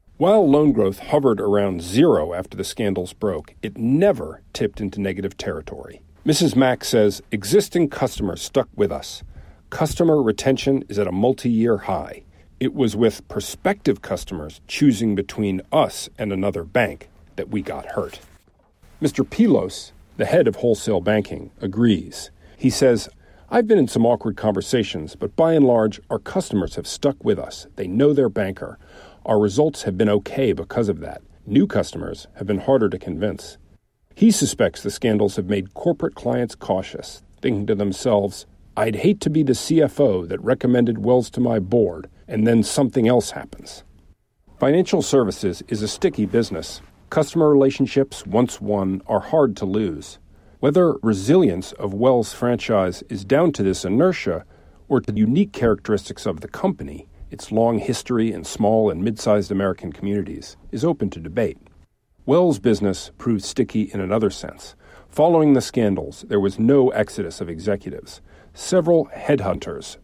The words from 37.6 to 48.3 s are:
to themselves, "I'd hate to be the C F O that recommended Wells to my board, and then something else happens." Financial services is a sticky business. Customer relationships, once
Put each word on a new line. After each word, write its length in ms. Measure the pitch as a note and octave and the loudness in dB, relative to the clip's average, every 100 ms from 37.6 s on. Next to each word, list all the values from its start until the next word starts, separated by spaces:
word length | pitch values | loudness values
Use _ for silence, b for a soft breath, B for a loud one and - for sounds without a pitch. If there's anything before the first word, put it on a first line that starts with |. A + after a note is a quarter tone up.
| G#2 | -2
to 100 | G#2 | -2
themselves, 680 | G2+ F#2+ B2+ G#2 G2 - - _ - - | -2 -2 0 0 0 -6 -18 _ -12 -4
"I'd 200 | A2 G#2 | -4 2
hate 220 | F3+ G#3 | 2 2
to 80 | - | 0
be 120 | D#3 | 0
the 140 | C#3 B2 | 2 0
C 260 | - D#3+ | 2 2
F 180 | C#3+ - | 2 4
O 260 | C#3 F#2 E2 | 2 2 -2
that 180 | F#2 | -6
recommended 600 | G#2 B2+ B2+ B2 A#2+ A2 | -2 0 2 2 2 0
Wells 260 | G#2 B2+ A#2 | 2 2 2
to 80 | - | -2
my 200 | B2 A2 | 0 0
board, 480 | F#2 A#2+ G2 D#2+ - b b | 0 2 2 -2 -14 b b
and 180 | A2 A2 | 0 4
then 160 | A#2 | 4
something 460 | G#2 - C3 C3 A#2 | 2 0 0 2 4
else 240 | B2 - | 4 0
happens." 520 | - - - - - - _ _ _ _ _ _ - | -8 -16 -18 -20 -20 -20 _ _ _ _ _ _ -2
Financial 420 | C3 D#3+ F3+ F3+ | 2 2 2 0
services 640 | C3+ C#3 G#2+ - G2+ - - | 2 2 2 0 -4 -6 -6
is 140 | G#2+ | -4
a 60 | G#2 | -4
sticky 380 | - - - G2+ | -2 -2 0 0
business. 560 | A#2 A2+ E2+ - - - _ - | 0 0 -4 -10 -14 -20 _ -4
Customer 400 | - D3 E3+ D3+ | 0 0 2 4
relationships, 760 | C#3+ C3+ C#3 C3+ C#3 C3+ - | 6 4 2 0 0 -2 -4
once 360 | G2+ | -4